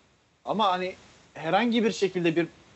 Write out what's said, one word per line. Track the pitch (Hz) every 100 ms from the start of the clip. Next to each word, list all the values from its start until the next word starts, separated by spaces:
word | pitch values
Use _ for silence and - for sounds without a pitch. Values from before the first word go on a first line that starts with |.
| _ _ _ _
Ama | - 180 208
hani | 180 185 - - - _
herhangi | - 160 185 240 233
bir | 214
şekilde | 185 190 185 170 160
bir | 165 - -